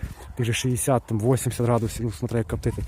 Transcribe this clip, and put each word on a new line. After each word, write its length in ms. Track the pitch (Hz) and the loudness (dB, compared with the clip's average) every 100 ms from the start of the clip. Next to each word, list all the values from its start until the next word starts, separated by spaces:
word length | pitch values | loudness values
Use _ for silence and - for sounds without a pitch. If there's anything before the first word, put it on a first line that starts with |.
| - - - - | -10 -10 -12 -4
тих 100 | 117 | -2
же 80 | |
шістдесят, 500 | 110 127 123 - 123 - | 0 0 0 2 2 2
там, 140 | 110 | 0
вісімдесят 460 | 117 127 123 117 120 | 4 4 2 0 2
градусів, 400 | 117 113 - 113 | 4 2 -2 -4
ну, 60 | |
смотря 260 | - 120 117 | -4 -2 -2
як 100 | - | -2
коптити, 360 | 110 117 107 | -2 -2 -2